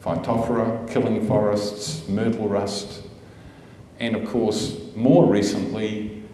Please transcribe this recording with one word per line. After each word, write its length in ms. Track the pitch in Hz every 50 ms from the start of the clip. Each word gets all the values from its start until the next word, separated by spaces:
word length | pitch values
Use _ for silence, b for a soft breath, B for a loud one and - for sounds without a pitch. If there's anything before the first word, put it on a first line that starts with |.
| -
Phytophthora, 840 | 95 82 82 - 123 117 117 - - 120 113 113 113 113 - - -
killing 360 | - 127 117 110 110 104 110 107
forests, 800 | 110 104 104 104 104 104 - - - - - - - - - -
myrtle 400 | 98 104 113 117 113 107 107 101
rust, 540 | 98 101 101 - - - - - - - - - - B B B B B B B B B B B B B B B - -
and 160 | 120 117 110
of 120 | 104 - -
course, 480 | - 117 113 107 - - - - - - - - -
more 300 | 110 117 131 165 175 147 107
recently 920 | 101 101 101 101 101 104 95 - 104 107 107 107 107 107 107 107 107 104 107 -